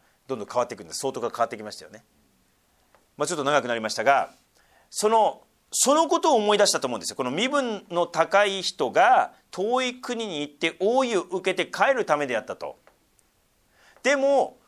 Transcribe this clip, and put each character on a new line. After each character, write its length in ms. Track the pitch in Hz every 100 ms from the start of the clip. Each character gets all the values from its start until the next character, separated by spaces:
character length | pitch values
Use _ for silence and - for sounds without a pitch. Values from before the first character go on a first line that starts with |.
| _ _ -
ど 100 | 127
ん 20 |
ど 60 |
ん 40 | 101
変 100 | 123
わ 60 | 120
っ 20 |
て 60 |
い 20 | 104
く 80 |
ん 20 | 92
で 60 |
す。 80 | -
総 120 | 135
督 160 | 127 113
が 60 |
変 100 | -
わ 20 | 117
っ 20 |
て 80 | 110
き 60 |
ま 100 | 107
し 60 | -
た 80 | 80
よ 40 |
ね。 140 | 107 _ _ _ _ _ _ _ _ _ _ _ -
ま 80 |
あ、 20 | 147
ち 60 |
ょ 40 | 160
っ 20 |
と 60 |
長 180 | 139 147
く 60 | 123
な 60 |
り 60 | 117
ま 80 | 107
し 60 |
た 100 | -
が、 300 | 113 139 - - _ _ _ _ _
そ 180 | - 208
の、 340 | 226 190 - _ _ _
そ 220 | - 254
の 140 | 302 320
こ 120 | 330
と 140 | 330
を 20 | 247
思 180 | 208
い 40 | 208
出 80 | 202
し 60 |
た 80 | 156
と 60 | 131
思 100 | 113
う 20 |
ん 20 |
で 60 | 82
す 40 |
よ。 60 | 107
こ 80 |
の 60 | 123
身 180 | 147 254
分 380 | 285 254 202 -
の 160 | 170 170
高 380 | 151 160 196
い 180 | 202 196
人 280 | 175 - 139
が 420 | 151 208 240 - - _
遠 320 | - 208 247
い 180 | 254 247
国 260 | 247 233 220
に 140 | 151
行 80 | 147
っ 20 |
て 240 | - 160 -
王 260 | 190 254
位 120 | 254 214
を 60 |
受 320 | 170 180 190
け 100 | 185
て 60 | 165
帰 240 | - 233
る 100 | 262
た 120 | 180 147
め 100 | 139
で 100 | 113
あ 40 |
っ 40 |
た 100 | -
と。 240 | - 73 - _ _ _ _ _ _ _ _ _ _ _ _
で 120 | 247
も、 440 | 277 277 277 - -